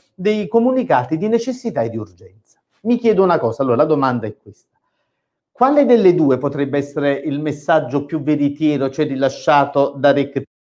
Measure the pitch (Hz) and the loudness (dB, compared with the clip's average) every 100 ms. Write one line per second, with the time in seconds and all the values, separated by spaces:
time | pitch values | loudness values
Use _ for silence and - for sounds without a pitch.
0 | _ - 185 214 202 233 240 262 196 135 | _ -6 -2 -2 0 0 2 0 0 0
1 | 123 160 208 226 233 254 233 143 113 110 | 0 -2 0 -2 -2 -8 -6 -4 -4 -6
2 | 98 90 95 - _ _ _ _ 214 240 | -10 -14 -20 -20 _ _ _ _ -2 0
3 | 233 185 190 170 117 110 135 117 160 147 | 2 2 2 2 0 -2 0 2 2 2
4 | 135 123 107 104 - - _ _ _ _ | 0 -2 -6 -10 -18 -20 _ _ _ _
5 | _ _ _ _ _ - 254 294 254 240 | _ _ _ _ _ -2 2 4 4 6
6 | 190 170 147 127 143 139 139 143 139 - | 6 4 2 0 -2 -4 -2 -2 -4 -4
7 | 143 135 160 139 151 151 - 160 135 143 | -2 -2 -4 -4 -6 -6 0 0 0 -4
8 | 143 160 135 147 143 143 151 143 135 135 | -4 -4 -2 0 0 0 -2 0 -2 -2
9 | 151 135 135 - - 147 139 143 139 143 | -4 -2 -2 -2 2 2 2 0 -2 2
10 | 143 139 135 - 113 _ | 2 2 0 -4 -8 _